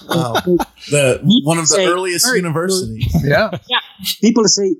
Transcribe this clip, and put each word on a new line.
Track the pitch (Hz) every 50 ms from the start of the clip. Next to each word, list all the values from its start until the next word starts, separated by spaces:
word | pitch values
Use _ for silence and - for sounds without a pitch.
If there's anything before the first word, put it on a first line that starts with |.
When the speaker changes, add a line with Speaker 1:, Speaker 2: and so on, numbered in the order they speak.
| - -
Speaker 1:
Wow. | - 170 165 - 113 151
Speaker 2:
<laughs> | 165 180 180 165 - - _ - - -
Speaker 1:
The, | 139 147 143 131 123 -
Speaker 2:
People | - 151 202 240 135
Speaker 1:
one | 147 165 165
of | 165 156
the | -
Speaker 2:
say, | 202 185
Speaker 1:
earliest | 180 175 185 185 190 175 170 - 247
Speaker 2:
Hey, | 254
Speaker 1:
universities. | 220 180 170 151 160 170 185 190 185 127 113 110 107 127 117 - 170 -
Speaker 3:
Yeah. | 135 143 156 214 202 175 - - -
Speaker 2:
Yeah. | 247 233 - - - - 190 - - -
People | - 220 233 240 220
say, | 190 - 202 202 190 170 -